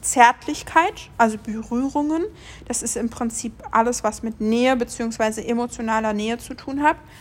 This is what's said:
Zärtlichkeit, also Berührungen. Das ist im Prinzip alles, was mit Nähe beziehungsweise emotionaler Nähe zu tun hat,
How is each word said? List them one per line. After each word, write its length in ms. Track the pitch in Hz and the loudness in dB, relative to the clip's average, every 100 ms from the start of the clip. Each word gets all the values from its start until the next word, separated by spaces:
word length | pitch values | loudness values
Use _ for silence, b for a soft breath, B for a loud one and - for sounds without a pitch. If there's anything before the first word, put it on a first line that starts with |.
Zärtlichkeit, 1080 | - 262 240 247 - 302 - 330 370 - - - | 0 6 6 6 -2 -8 0 2 2 0 -6 2
also 200 | 226 214 | 2 2
Berührungen. 880 | 220 214 220 240 269 294 294 320 415 - B B B | -6 -8 -4 -2 -2 0 0 0 -2 -8 B B B
Das 160 | 240 | -6
ist 140 | 233 - | -4 -4
im 120 | 226 | -4
Prinzip 440 | - 233 - 233 - - | -4 -6 -4 -8 -10 -2
alles, 320 | 220 233 240 | 2 2 0
was 200 | 214 214 | -2 -4
mit 180 | 226 - | -6 -2
Nähe 340 | 214 233 254 262 | 0 2 4 2
beziehungsweise 680 | 240 - 233 226 220 220 220 | 0 -4 -6 -2 -2 -2 -2
emotionaler 680 | 233 240 - 220 220 220 | -2 -2 -4 -2 0 0
Nähe 240 | 208 220 240 | -2 -2 -4
zu 160 | - | -8
tun 300 | 254 - 277 | -12 -8 0
hat, 140 | 294 320 - B | 2 2 -4 B